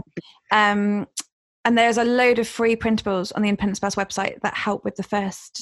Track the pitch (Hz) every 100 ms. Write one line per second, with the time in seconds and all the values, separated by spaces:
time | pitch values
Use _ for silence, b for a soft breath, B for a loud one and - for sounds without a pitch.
0 | - - B B - 214 208 202 202 208
1 | - - - _ _ _ 226 233 233 226
2 | 233 247 247 240 226 - 226 226 226 220
3 | - 190 180 - 208 202 202 196 202 202
4 | 196 - 196 - 214 - - 202 208 -
5 | 196 208 196 - - -